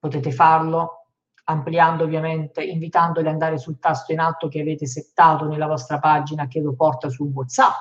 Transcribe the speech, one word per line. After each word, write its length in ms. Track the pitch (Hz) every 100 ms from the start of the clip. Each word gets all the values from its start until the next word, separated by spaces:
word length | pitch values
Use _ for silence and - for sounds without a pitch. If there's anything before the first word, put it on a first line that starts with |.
potete 320 | 151 139 147
farlo 640 | 127 160 160 160 165 165 - _ _ _ _
ampliando 600 | - 156 139 165 170 160
ovviamente, 580 | 160 156 160 160 151 -
invitandoli 640 | 156 165 160 170 170 165 156
ad 60 |
andare 260 | 156 160 156
sul 200 | 131 151
tasto 340 | 170 131 -
in 80 | 160
alto 280 | 165 160 160
che 120 | 151
avete 260 | 151 156 139
settato 600 | 127 - - 165 156 151
nella 200 | 151 156
vostra 320 | 156 - 147
pagina 480 | 156 151 147 151 139
che 140 | 160
lo 140 | 147
porta 340 | 131 156 135 143
su 220 | 127 147
WhatsApp. 420 | 135 131 - 262 -